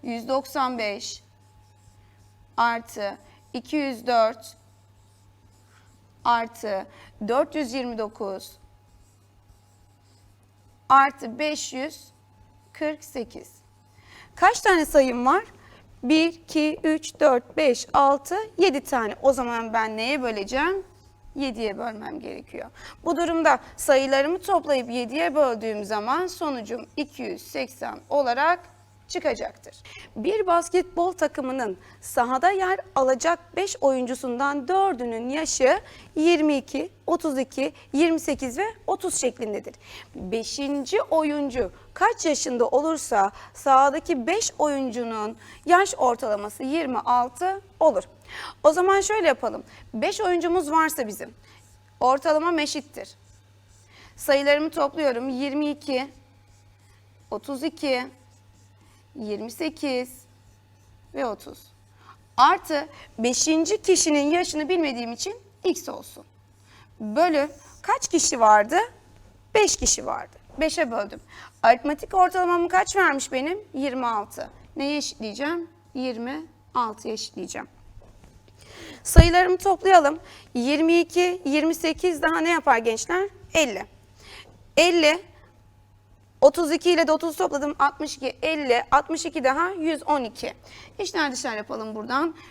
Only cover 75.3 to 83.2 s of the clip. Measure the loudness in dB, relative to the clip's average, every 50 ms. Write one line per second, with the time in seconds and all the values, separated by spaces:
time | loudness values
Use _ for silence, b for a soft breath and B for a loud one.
75.3 | -8 -6 -6 -4 -4 -6 -8 -10 _ _ _ _ _ -8 -6 -6 -6 -6 -8 -10
76.3 | -10 -12 -14 -16 _ _ _ _ _ -2 -2 -2 -6 -10 -10 -10 -8 -8 -10 -12
77.3 | -12 -12 -12 -10 -12 -14 -14 _ _ _ -20 -20 -20 -20 -20 -20 -20 -20 -20 -20
78.3 | -20 -20 _ -20 _ B B B B B B B B B B 8 10 10 10 10
79.3 | 8 6 6 6 2 0 2 0 0 2 4 8 8 8 8 6 0 -2 B B
80.3 | B B B B _ -2 0 0 2 2 4 4 4 4 2 2 2 2 2 2
81.3 | 0 -2 -4 -2 0 0 0 0 -2 0 -2 -4 -4 0 -2 -2 -2 0 0 0
82.3 | 0 0 0 0 0 0 4 4 2 4 2 0 -2 -2 -4 -4 -2 -2